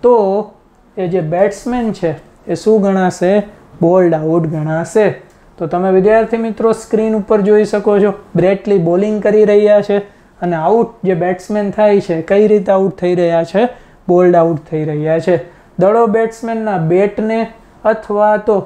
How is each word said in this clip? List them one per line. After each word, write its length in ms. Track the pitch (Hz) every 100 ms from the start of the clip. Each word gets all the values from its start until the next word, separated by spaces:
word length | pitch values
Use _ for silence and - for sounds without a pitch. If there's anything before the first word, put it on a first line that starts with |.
તો 100 | 247 240 196 196 214 - _ _ _ -
એ 100 | 180
જે 140 | 180
બેટ્સમેન 680 | 156 170 202 202 - 247 226
છે 180 | 190 170 143 - _ -
એ 80 | 165
શું 260 | - 220
ગણાશે? 640 | 196 190 185 175 180 208 202 - - -
બોલ્ડ 340 | 165 180 180 160
આઉટ 320 | 156 170 160
ગણાશે. 640 | 156 151 160 165 220 202 143 - _ _ -
તો 100 | 165
તમે 240 | 175 190
વિદ્યાર્થી 460 | 190 190 220 220 226
મિત્રો 340 | 226 214 226
સ્ક્રીન 460 | 220 - 220 220 220
ઉપર 240 | 196 214
જોઈ 240 | 196 208 208
શકો 320 | 208 202 208
છો, 140 | 202 196 - 165
બ્રેટલી 420 | 180 196 214 202
બોલિંગ 420 | 165 175 208 214
કરી 200 | 208 214 208
રહ્યા 360 | 208 208 208
છે 160 | 202 202 202 _ _ _
અને 140 | 175 165
આઉટ 400 | 165 226 226 -
જે 120 | 180 180
બેટ્સમેન 560 | 175 185 - 208 202
થાય 300 | 196 214 202
છે, 200 | 185 165
કઈ 260 | 160 202 214
રીતે 240 | 208 190
આઉટ 240 | 190 190 -
થઈ 200 | 180 180
રહ્યા 280 | 170 165
છે? 220 | 165 190 247 - - _ -
બોલ્ડ 280 | 175 180 175
આઉટ 240 | 165 160 -
થઈ 120 | 156
રહ્યા 360 | 151 151 156 165
છે. 160 | 165 170 170 - - -
દડો 280 | 185 220 233
બેટ્સમેનના 680 | 214 226 226 233 226 220 190
બેટને 640 | 160 175 208 208 214 226 226 - - - 214
અથવા 520 | 220 - 208 208 214
તો 180 | 208 202